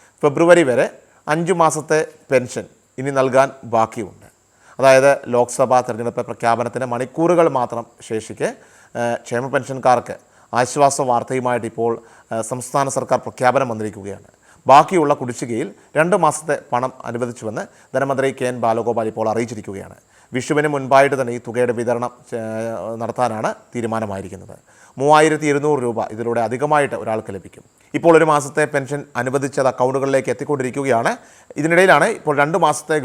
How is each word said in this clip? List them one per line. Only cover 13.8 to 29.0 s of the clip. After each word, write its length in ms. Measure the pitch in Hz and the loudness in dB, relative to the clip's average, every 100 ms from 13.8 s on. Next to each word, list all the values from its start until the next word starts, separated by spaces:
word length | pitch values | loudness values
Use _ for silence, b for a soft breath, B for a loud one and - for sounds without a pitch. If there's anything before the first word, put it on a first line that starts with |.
| 107 98 98 98 - _ b b 127 | -8 -10 -14 -14 -18 _ b b 6
ബാക്കിയുള്ള 420 | 139 156 185 147 143 | 6 6 2 2 0
കുടിശ്ശികയിൽ 460 | 123 117 127 113 190 b b 151 | -4 -8 -6 -6 -6 b b -2
രണ്ട് 180 | 175 196 | 2 2
മാസത്തെ 320 | 156 - 160 143 - | 0 0 -4 -6 -4
പണം 180 | 120 131 - 120 | -4 -4 -8 -10
അനുവദിച്ചുവെന്ന് 540 | 117 120 113 110 131 208 b b 131 | -6 -6 -8 -10 -8 -10 b b -4
ധനമന്ത്രി 400 | 135 131 135 - | -2 0 -2 -2
കെ 40 | 123 | -6
എൻ 60 | 123 117 | -2 -2
ബാലഗോപാൽ 420 | 113 113 117 110 | 0 -2 -2 -4
ഇപ്പോൾ 140 | 110 110 | -4 -4
അറിയിച്ചിരിക്കുകയാണ്. 640 | 110 117 107 101 98 - - _ b b 127 | -2 -4 -8 -12 -14 -16 -20 _ b b -6
വിഷുവിന് 340 | 123 147 151 | -2 0 0
മുൻപായിട്ട് 420 | 143 131 135 139 135 | -2 2 4 4 2
തന്നെ 140 | 120 120 | -4 -8
ഈ 20 | 120 | -6
തുകയുടെ 260 | 117 123 117 | -2 -2 -2
വിതരണം, 320 | 117 120 120 - - 117 | -2 -2 -4 -10 -12 -10
ഏഹ്, 580 | 110 110 113 107 104 113 | -8 -8 -8 -8 -10 -8
നടത്താനാണ് 480 | 113 120 120 107 165 - _ | -8 -2 -2 -2 -6 -8 _
തീരുമാനമായിരിക്കുന്നത്. 800 | 123 110 113 107 98 95 95 92 - b b b - | -8 -4 -4 -6 -8 -10 -16 -18 -20 b b b -2
മൂവായിരത്തി 480 | 143 151 156 151 147 | 4 6 6 2 0
ഇരുന്നൂറ് 280 | 143 151 139 120 | 0 0 0 -2
രൂപ 140 | 113 - | -4 -6
ഇതിലൂടെ 280 | 110 117 117 110 | -6 -4 -2 -2
അധികമായിട്ട് 480 | 120 147 151 135 113 | -2 0 2 0 -4
ഒരാൾക്ക് 280 | 113 110 - 98 | -6 -6 -6 -12
ലഭിക്കും. 280 | - - - _ b 147 | -14 -20 -20 _ b 2
ഇപ്പോൾ 160 | 170 160 | 6 6
ഒരു 60 | 160 | 6
മാസത്തെ 320 | 147 139 151 147 | 4 0 -2 -2
പെൻഷൻ 280 | 147 131 143 | -2 -4 -8